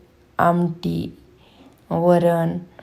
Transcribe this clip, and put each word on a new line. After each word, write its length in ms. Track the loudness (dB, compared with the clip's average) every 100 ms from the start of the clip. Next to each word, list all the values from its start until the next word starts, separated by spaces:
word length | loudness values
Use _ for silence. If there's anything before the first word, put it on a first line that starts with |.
| -20 _ _ -2
आमटी, 800 | 0 2 -2 -4 -6 -6 -6 -12 -20 _ _ _ -20 _ -6
वरण, 680 | -2 4 4 4 0 -2 -6 -10 -20